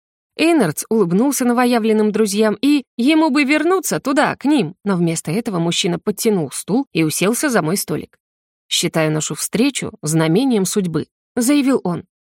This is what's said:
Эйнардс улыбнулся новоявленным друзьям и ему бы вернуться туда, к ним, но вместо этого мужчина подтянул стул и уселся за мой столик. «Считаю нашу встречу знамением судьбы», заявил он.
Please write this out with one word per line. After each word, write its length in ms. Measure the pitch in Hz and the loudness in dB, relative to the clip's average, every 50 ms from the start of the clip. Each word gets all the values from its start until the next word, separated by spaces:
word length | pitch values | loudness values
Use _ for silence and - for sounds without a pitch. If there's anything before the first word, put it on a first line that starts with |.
| _ _ _ _ _ _ _ | _ _ _ _ _ _ _
Эйнардс 500 | - - 320 339 320 233 160 147 - - - | 0 2 2 4 4 2 0 -2 -4 -6 -2
улыбнулся 560 | 220 226 208 170 170 190 240 285 269 - 262 | 0 0 2 2 2 2 2 0 0 0 -2
новоявленным 680 | 240 240 233 254 247 247 233 214 220 214 220 214 214 | 0 0 2 2 2 0 0 2 2 2 2 2 2
друзьям 460 | 196 220 220 208 190 208 220 214 208 214 | 2 0 0 0 0 0 0 0 0 0
и 240 | - 277 294 294 240 - _ - | 2 2 2 2 0 -4 _ -2
ему 320 | 233 269 320 311 320 320 | 0 2 4 4 2 2
бы 140 | 247 294 294 | 2 0 2
вернуться 560 | 247 294 302 302 339 370 381 - - 196 156 | 2 2 2 2 2 0 0 0 -2 -4 -4
туда, 360 | - 262 285 277 269 190 147 | -2 0 0 2 2 0 -2
к 100 | - - | -2 0
ним, 300 | 262 302 294 190 151 175 - _ | 0 2 2 0 -2 -6 -6 _
но 120 | 202 196 | -2 0
вместо 360 | 175 175 165 165 160 - - | 0 0 0 -2 -4 -4 -4
этого 280 | 156 208 - - 196 175 | -4 -4 -4 -4 -4 -2
мужчина 400 | 165 170 170 - - 190 175 170 | -2 -2 -2 -2 -2 -2 -4 -2
подтянул 500 | - - 208 - - 233 214 190 156 127 | -4 -6 -6 -2 0 0 0 0 -2 -4
стул 360 | - - - - 175 247 277 - | -6 -10 -6 -2 -2 -2 -2 -2
и 120 | - 170 165 | -2 -2 0
уселся 460 | 156 147 - 175 190 240 233 - 302 | 0 0 0 0 0 0 0 -2 0
за 120 | 247 208 | 0 0
мой 160 | 160 151 180 208 | 0 0 -2 -4
столик. 400 | - - 165 - - - _ _ _ _ _ _ _ _ _ _ _ _ | -4 -4 -6 -8 -8 -10 _ _ _ _ _ _ _ _ _ _ _ _
«Считаю 440 | - - - 170 - 165 160 156 | -4 -2 -2 -2 0 0 0 0
нашу 240 | 151 156 151 - 147 | 0 -2 -4 -4 -6
встречу 560 | - - - - 180 240 285 254 - 185 113 - - | -8 -8 -4 -2 0 0 0 0 -2 -8 -10 -10 -8
знамением 640 | - 151 156 160 160 160 160 196 269 269 247 208 190 | -6 -2 0 2 2 2 2 2 2 2 2 0 0
судьбы», 420 | 185 - 214 190 180 156 160 120 - _ _ _ _ _ | 0 -2 -2 -2 -2 -4 -4 -6 -6 _ _ _ _ _
заявил 440 | - 240 226 294 294 269 262 269 - - | -2 0 2 2 2 4 2 2 0 0
он. 220 | 180 175 - - - _ _ _ _ | -2 -4 -4 -8 -12 _ _ _ _